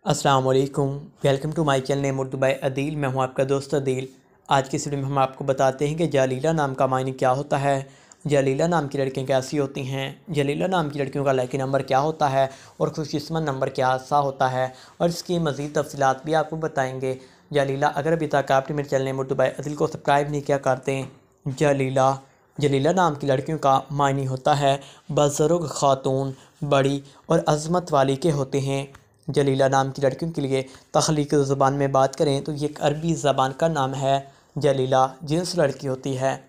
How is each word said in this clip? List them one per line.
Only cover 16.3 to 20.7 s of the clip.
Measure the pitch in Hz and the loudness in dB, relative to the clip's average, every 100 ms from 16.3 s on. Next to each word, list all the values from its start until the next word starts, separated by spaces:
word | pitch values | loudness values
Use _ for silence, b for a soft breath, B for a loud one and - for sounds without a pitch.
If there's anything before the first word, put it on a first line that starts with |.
| 156 | -2
आपको | 151 160 | 0 -4
बताएंगे। | 156 147 131 131 131 131 B B B | -4 -2 -4 -4 -6 -6 B B B
जलीला, | 143 139 139 147 | -2 0 0 0
अगर | 147 147 | 0 -2
अभी | 165 151 | -2 0
तक | 147 139 | 0 2
आपने | 135 135 147 | 0 0 -6
मेरे | 143 | -2
चैनल | 135 135 | -2 -2
name | 131 | -4
उर्दू | 135 135 | -4 0
by | 131 - | 0 0
अदील | 147 147 | -8 -4
को | 151 | -4
सब्सक्राइब | - - 143 147 | -2 2 2 2
नहीं | 147 | -4
किया, | 139 139 | -2 0
करते | 135 | 0